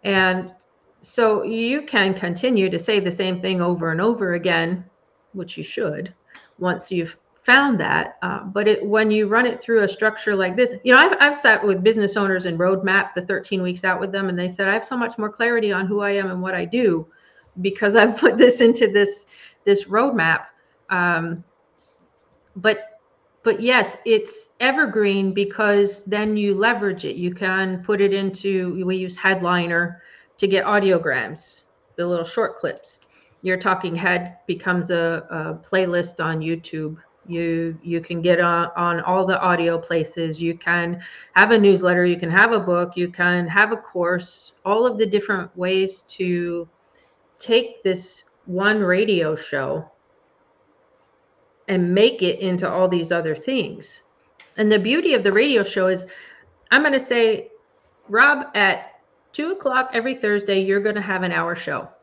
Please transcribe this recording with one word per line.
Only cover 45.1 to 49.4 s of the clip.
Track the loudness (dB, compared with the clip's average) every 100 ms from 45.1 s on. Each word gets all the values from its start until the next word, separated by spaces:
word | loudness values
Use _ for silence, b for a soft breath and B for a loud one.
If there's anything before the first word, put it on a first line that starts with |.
| 0 -2 -4 -4 -6
ways | -2 0 0 -4 -20
to | -6 -2 -2 -4 -6 -10 _ _ b b b _ _
take | 0 0 0 -6
this | -4 -4 -6 -20 _ _ -8
one | -2 0 0
radio | 2 2 2 2 0
show | -4